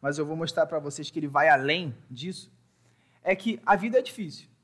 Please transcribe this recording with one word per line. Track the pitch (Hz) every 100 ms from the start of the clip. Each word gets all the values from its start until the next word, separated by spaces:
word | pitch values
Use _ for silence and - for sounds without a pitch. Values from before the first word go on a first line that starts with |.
Mas | 139 147
eu | 147
vou | 160
mostrar | 160 - 156
pra | 160
vocês | 147 143 147
que | -
ele | 147
vai | 139 156
além | 143 139 165 170 113 -
disso, | 123 160 185 - _ _ _ _ _ _ _
é | - 190
que | 226 220
a | - 196
vida | 214 247
é |
difícil | 254 - 180 - - _